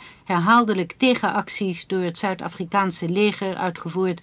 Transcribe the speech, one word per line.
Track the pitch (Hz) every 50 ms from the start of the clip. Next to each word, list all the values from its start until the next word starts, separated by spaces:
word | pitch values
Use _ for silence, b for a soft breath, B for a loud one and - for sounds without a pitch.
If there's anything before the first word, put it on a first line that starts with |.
| B B B B B
herhaaldelijk | - 185 170 170 208 233 240 233 214 202 185 170 - - -
tegenacties | 262 254 247 247 220 185 - 202 180 - - - 208 190 170 - -
door | - 190 185
het | 180 170 170 -
Zuid-Afrikaanse | - 190 185 180 156 170 - - 180 170 - 202 196 185 170 - 175 165
leger | 180 202 214 208 202 - 202 190 185
uitgevoerd | - 185 180 170 - - 170 170 185 190 185 170 175